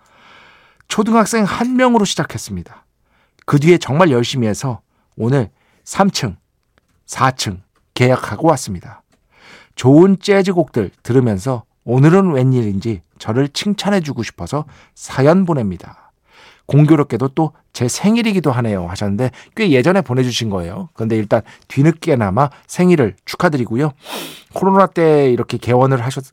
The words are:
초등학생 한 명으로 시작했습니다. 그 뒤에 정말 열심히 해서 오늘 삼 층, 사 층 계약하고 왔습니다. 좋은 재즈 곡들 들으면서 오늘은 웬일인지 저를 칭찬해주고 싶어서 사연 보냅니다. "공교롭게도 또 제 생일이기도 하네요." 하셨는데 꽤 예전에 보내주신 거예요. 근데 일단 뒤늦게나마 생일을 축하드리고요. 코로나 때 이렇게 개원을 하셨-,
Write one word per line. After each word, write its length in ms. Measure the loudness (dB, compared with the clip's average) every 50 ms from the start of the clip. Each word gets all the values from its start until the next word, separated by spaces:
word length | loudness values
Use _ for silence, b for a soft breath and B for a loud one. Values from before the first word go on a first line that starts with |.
| b b b b b b b b b b b b b b b b b -8
초등학생 560 | -4 -2 0 2 2 2 2 0 0 -2 -2
한 320 | -2 -2 -4 -4 -2 0
명으로 280 | 2 2 2 2 2 0
시작했습니다. 800 | 0 -2 -6 -6 -6 -8 -12 -12 -10 -10 -10 -12 -14 -20 _ _ _ _ _ _ _ _ _ _ _ _ _ -6
그 120 | 0 0 2
뒤에 200 | 4 4 4 4
정말 320 | 2 -2 0 2 2 2
열심히 360 | 2 0 0 -2 -4 -2 -2
해서 340 | -2 -4 -4 -6 -8 -8 -8 _ _ _ _ _ _ _
오늘 340 | -6 -4 0 0 0 -2 -4 _ _ _ _ _ _ _
삼 260 | -12 -2 0 0 0
층, 260 | 0 -2 -6 -6 -8 -10 _ _ _ _ _ _ _ _ _ _ _ _ _
사 240 | -14 -4 0 0 0
층 300 | 0 -2 -8 -8 -8 -10 -14 _ _ _ _ _ -4
계약하고 520 | 0 2 2 2 0 -2 -10 -8 -2 0 0
왔습니다. 540 | 0 0 -2 -8 -10 -10 -12 -16 -20 -20 _ _ _ _ _ b b b b b b b b b b
좋은 440 | 0 4 6 8 8 8 6 4 0
재즈 320 | 0 0 2 2 2 2
곡들 380 | 0 -2 -2 -2 -2 -4 -4 -4 _ _
들으면서 640 | -6 0 2 2 2 2 -2 -2 -4 -6 -6 -6 -10 _ _ _ -6
오늘은 480 | -2 2 4 4 6 6 4 2 2
웬일인지 680 | 0 0 2 2 2 0 0 -2 -4 -4 -4 -6 -8 -8 _ _ _ _
저를 300 | -8 -4 -2 -2 -2 -2
칭찬해주고 760 | -4 -6 -4 -4 -6 -4 -2 -2 -2 -2 -2 -4 -6 -8
싶어서 420 | -8 -10 -10 -12 -12 -8 -6 -8 -8 b b b b b b
사연 500 | -20 -18 -10 -4 2 2 4 4 4 2
보냅니다. 580 | 0 -2 -2 -4 -6 -8 -10 -14 -20 -20 _ _ _ _ _ b b b b b b b b b
"공교롭게도 640 | 0 4 4 6 6 6 4 2 0 -2 -4 -4 -4
또 240 | -2 -2 -4 -4 _ _ _ _
제 160 | -8 -4 -4 -4
생일이기도 640 | -4 -2 0 0 0 2 0 0 -2 0 -2 -2
하네요." 340 | -2 -2 -2 -2 -2 -4 -6 -8
하셨는데 420 | -8 -6 -4 -4 -2 -2 -4 -4 B B B B B
꽤 160 | -2 0 2
예전에 300 | 2 4 4 4 2 0
보내주신 480 | 0 -2 -2 -2 -2 -2 -2 -4 -6 -4
거예요. 400 | -4 -6 -6 -8 -10 -12 -14 -16 _
근데 220 | -8 -4 -2 -2
일단 260 | -2 0 0 0 -2 -2 B B B B _
뒤늦게나마 800 | -2 2 2 2 2 0 -2 -2 0 0 0 -2 0 0 0 -2 b b b
생일을 500 | b -4 0 2 2 4 4 2 0 -2 _ _
축하드리고요. 680 | -14 -8 -2 -2 -2 0 -2 -4 -4 -2 -2 -2 -4 -4 B B B B B B B B B B B -6
코로나 320 | -2 0 2 4 4 2
때 440 | 2 2 0 2 4 4 4 4 2
이렇게 280 | 2 0 -2 -6 -6 -8
개원을 420 | -2 0 2 2 4 2 2 0
하셨-, 240 | -2 -6 -8 -8 -12 -14